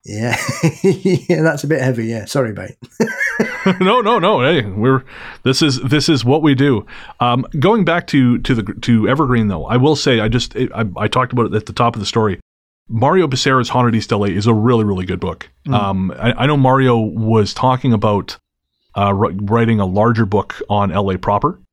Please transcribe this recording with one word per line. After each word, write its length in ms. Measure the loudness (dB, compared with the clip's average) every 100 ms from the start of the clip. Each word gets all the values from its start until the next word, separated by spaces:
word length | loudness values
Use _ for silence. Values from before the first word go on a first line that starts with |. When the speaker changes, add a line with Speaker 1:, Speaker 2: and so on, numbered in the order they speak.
| -10
Speaker 1:
Yeah. 300 | -6 -4 -4 -6 -2
<laughs> 200 | -2 2
Yeah, 580 | 0 0 0 -2 0 2
that's 220 | 2 0
a 20 | -2
bit 140 | 0
heavy. 260 | 0 -2 -4
Yeah, 200 | -6 -4
sorry, 260 | -2 -2
mate. 240 | -6 -12 -16 -20 -6
<laughs> 80 | -4 -4 -6 -4 -6 -2
Speaker 2:
<laughs> 160 | -2 2
No, 220 | 2 2
no, 160 | 2 2
no. 240 | 2 2
Hey, 200 | 2 2
we're, 400 | -2 -2 2 0 -2 -20 -20 -4
this 200 | -2 2
is, 180 | 0 0
this 300 | 0 0 2
is 140 | 0
what 180 | 2 2
we 120 | 2
do. 300 | 2 2 0 -4 -20 -20 -4
Um, 260 | 0 0 -2 0
going 260 | 2 2 2
back 200 | -2 0
to, 300 | 2 2 2
to 160 | 0
the, 200 | -2 -2 -6
to 260 | 2 2 4
Evergreen 400 | 2 2 2 0
though, 160 | -2
I 140 | -2 2
will 180 | 2 2
say, 240 | 2 2
I 80 | 2
just, 260 | 0 -2 -4
I, 280 | -4 -2 -6 -4
I 100 | -2
talked 240 | -2 -2
about 140 | -2 0
it 80 |
at 100 | -2
the 80 | -6
top 240 | -2 -2 -2
of 40 |
the 60 | -4
story. 320 | 0 0 -2 _ _ _ _ _
Mario 380 | -2 2 2 2
Becerra's 440 | 0 2 2 2
Haunted 240 | 2 2
East 180 | 0 0
L 120 | -2
A 40 | 0
is 180 | 0 2
a 60 |
really, 320 | 2 4 2
really 220 | 2 -2 -4
good 140 | -6
book. 280 | -6 -8 -16 _ -4
Speaker 1:
Mm. 80 |
Speaker 2:
Um, 360 | -2 0 -2 -4 -2
I, 140 | -4
I 140 | 0 0
know 120 | 2
Mario 400 | 4 4 4 2
was 560 | 0 -2 0 2 0
talking 400 | 0 -2 0 0
about, 420 | 0 0 -2 -4 -14 _ _ _ _ _
uh, 160 | -2 -2
wri-, 280 | 0 -2 -2 -2
writing 300 | 2 2 2
a 60 | 0
larger 400 | 2 2 2 2
book 340 | 0 -2 -10 -2
on 240 | 0 0
L 180 | 0 -2
A 60 | -2
proper. 420 | 0 0 0 -4 _